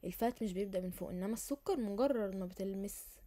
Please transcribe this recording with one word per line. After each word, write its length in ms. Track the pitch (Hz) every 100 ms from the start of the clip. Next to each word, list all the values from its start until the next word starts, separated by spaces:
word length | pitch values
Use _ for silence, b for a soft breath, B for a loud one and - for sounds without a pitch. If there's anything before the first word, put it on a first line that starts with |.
الفات 400 | 180 180 233 240
مش 100 | 220
بيبدأ 260 | 180 202 190
من 120 | 185
فوق، 180 | 175 185
انما 240 | 180 190
السكر 440 | 226 - 285 - 359
مجرد 580 | 220 202 269 254 202 190
ما 100 | 180
بتلمس 600 | 185 190 196 202 - - -